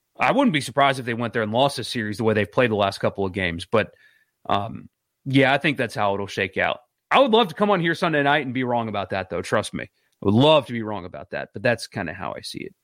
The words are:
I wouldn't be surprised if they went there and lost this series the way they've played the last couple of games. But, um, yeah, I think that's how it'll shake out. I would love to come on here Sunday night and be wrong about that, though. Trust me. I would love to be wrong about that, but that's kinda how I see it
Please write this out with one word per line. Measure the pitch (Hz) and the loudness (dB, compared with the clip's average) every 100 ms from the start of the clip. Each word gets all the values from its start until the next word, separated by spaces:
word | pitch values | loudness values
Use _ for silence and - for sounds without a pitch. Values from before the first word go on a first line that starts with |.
| _ - | _ -2
I | 127 | 2
wouldn't | 220 262 | 4 2
be | 151 | 2
surprised | 123 143 139 131 | -2 2 2 2
if | 120 | -4
they | |
went | 117 117 | -4 -2
there | 120 | -2
and | 107 | 0
lost | 113 139 - | 2 2 0
this | 110 | -6
series | 120 107 104 | -4 -4 0
the | |
way | 110 | 2
they've | 107 101 | 2 2
played | - 123 | 2 2
the | 104 | 2
last | 98 - | 0 0
couple | 110 98 | -4 -2
of | 95 | -4
games. | 95 90 85 | -2 -2 -4
But, | - 110 - _ _ _ _ _ - | 0 0 0 _ _ _ _ _ -4
um, | 101 101 - - _ _ _ | -2 -2 -10 -18 _ _ _
yeah, | 139 135 131 | 0 2 4
I | 143 | 2
think | 160 127 | 0 -2
that's | 117 | -4
how | 110 101 | -2 -2
it'll | 101 101 | -2 -4
shake | - 95 95 | -4 -4 -2
out. | 87 - _ _ _ | -2 -4 _ _ _
I | 214 | 2
would | 269 | 4
love | 220 196 | 4 2
to | |
come | - 208 | 0 0
on | 190 | 2
here | 170 | 0
Sunday | 156 175 151 | -2 0 2
night | 139 151 | 2 2
and | 135 | 0
be | 123 | -4
wrong | 123 120 110 | -2 -2 -2
about | 101 95 | -6 -4
that, | 98 92 | -6 -4
though. | 87 | -6
Trust | - 110 - | -2 -2 -2
me. | 67 | -8
I | - _ _ _ 101 | -12 _ _ _ 2
would | |
love | 110 147 156 127 | 6 6 6 2
to | |
be | 117 | -6
wrong | 107 104 87 | -8 -8 -10
about | 71 - | -14 -10
that, | 71 69 | -8 -8
but | 107 | -2
that's | 120 - - | 0 0 -4
kinda | 113 85 | -8 -8
how | 98 67 - | -8 -10 -10
I | |
see | - - | -12 -12
it | - - | -12 -16